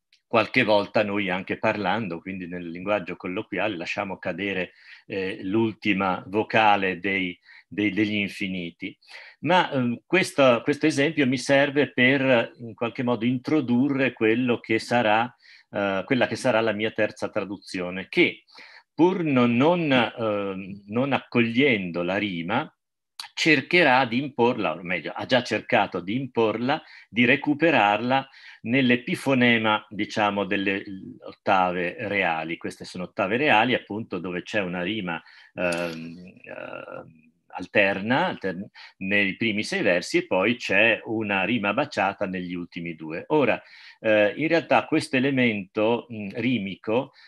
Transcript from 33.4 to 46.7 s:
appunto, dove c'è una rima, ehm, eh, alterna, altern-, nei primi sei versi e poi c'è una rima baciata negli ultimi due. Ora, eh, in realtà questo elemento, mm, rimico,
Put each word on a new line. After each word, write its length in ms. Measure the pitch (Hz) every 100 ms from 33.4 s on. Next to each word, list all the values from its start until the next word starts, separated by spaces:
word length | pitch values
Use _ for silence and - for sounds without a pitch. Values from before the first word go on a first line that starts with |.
| 147 107 123
appunto, 440 | 107 - 104 110 90
dove 240 | 90 90
c'è 180 | - 110
una 220 | 90 90
rima, 380 | 90 110 90 80 - - -
ehm, 800 | - 90 85 85 80 82 87 87 -
eh, 880 | - - - - - 50 50 80 78 _ _
alterna, 720 | 87 90 110 98 95 107 139 185
altern-, 400 | - 95 87 104 - - -
nei 380 | 95 101 98 90
primi 260 | 113 104
sei 180 | 101 98
versi 360 | 101 87 - 175
e 80 | 175
poi 300 | 92 107 120
c'è 440 | - 98 113 101
una 400 | 113 110 104 98
rima 280 | 95 120 101
baciata 540 | 113 147 107 98 - 98
negli 280 | 92 87
ultimi 400 | 87 85 90 85
due. 300 | 80 80 82 -
Ora, 320 | 156 113 87 - - - -
eh, 320 | 110 107 104 -
in 120 | 160
realtà 360 | 143 135 120 -
questo 300 | 156 - 131
elemento, 920 | 139 131 120 104 95 113 107 120 -
mm, 160 | 110 101
rimico, 800 | 120 120 117 98